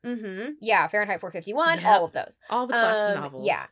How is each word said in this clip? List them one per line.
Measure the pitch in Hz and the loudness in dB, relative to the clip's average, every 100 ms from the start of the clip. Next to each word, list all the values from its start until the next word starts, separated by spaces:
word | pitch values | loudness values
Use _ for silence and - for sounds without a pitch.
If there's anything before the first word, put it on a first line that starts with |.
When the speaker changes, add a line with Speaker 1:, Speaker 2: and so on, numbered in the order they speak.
| 240 | -8
Speaker 1:
Mm-hmm. | 240 214 185 247 302 | -10 -10 -10 -10 -8
Yeah, | 214 196 147 | 2 2 4
Fahrenheit | 208 208 - | 0 -2 -4
four | - | -6
fifty-one, | 180 170 247 330 220 | -10 -6 0 2 2
Speaker 2:
Yep. | 185 | 4
Speaker 1:
all | 202 165 | 4 4
of | |
those. | - - - - | -4 -8 -14 -6
Speaker 2:
All | 233 247 | -4 -2
the | |
classic | 233 226 214 208 202 | 0 2 2 0 -2
Speaker 1:
Um, | |
Speaker 2:
novels. | 143 131 202 | -6 -6 -2
Speaker 1:
yeah. | 92 64 | -2 -6